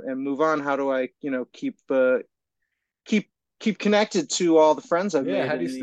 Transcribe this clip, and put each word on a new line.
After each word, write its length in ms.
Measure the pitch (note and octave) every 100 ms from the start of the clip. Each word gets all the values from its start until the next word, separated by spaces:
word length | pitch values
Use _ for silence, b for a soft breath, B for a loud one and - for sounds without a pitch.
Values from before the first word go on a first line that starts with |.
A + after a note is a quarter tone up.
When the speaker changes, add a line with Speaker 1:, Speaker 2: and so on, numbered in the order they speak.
Speaker 1:
and 180 | C3 C3
move 180 | C#3 C#3
on, 200 | D#3 D3+
how 160 | C#3+
do 160 | C#3 C#3
I, 180 | C3 B2+ _
you 120 | D3
know, 140 | B2+ A#2+
keep, 260 | - C#3 - -
uh, 300 | C3+ B2+ B2+ - _ _ _ _ _ _ _
keep, 260 | - G#3+ - _ _ _
keep 180 | A3 -
connected 500 | G3+ G#3 G#3+ F#3 C#3+
to 300 | - F3 D#3+
all 160 | D#3
the 80 | C#3
friends 320 | - E3+ G3+
I've 140 | D3+ C3+
Speaker 2:
Yeah, 140 | F#3+
Speaker 1:
made 60 | C#3
Speaker 2:
how 80 |
do 100 | C3
Speaker 1:
in 40 | -
Speaker 2:
you 80 | -